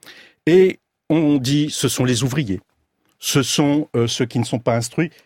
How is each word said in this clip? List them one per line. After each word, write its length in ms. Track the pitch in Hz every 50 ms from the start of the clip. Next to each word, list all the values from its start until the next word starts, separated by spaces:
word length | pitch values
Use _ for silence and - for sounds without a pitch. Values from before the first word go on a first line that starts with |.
| - - - - - - _ _ -
Et 340 | 156 170 190 190 185 - - _ _ _ _ _ -
on 280 | 156 165 156 147 147 143
dit, 320 | 120 131 143 147 151 151
ce 160 | - - - 123
sont 160 | - - 127
les 200 | 127 123 110 135
ouvriers, 360 | 123 123 160 139 98 92 - - _ _ _ _ _ _ _ _ _ _ _
ce 240 | - - - 143 123
sont, 440 | - - - 147 143 143 151 151 - -
euh, 120 | 120 117 117
ceux 180 | - - 127
qui 140 | 120 - 120
ne 40 | 117
sont 140 | - 135 120
pas 180 | - 127 113
instruits. 360 | 117 117 - - 156 170 160 - _ _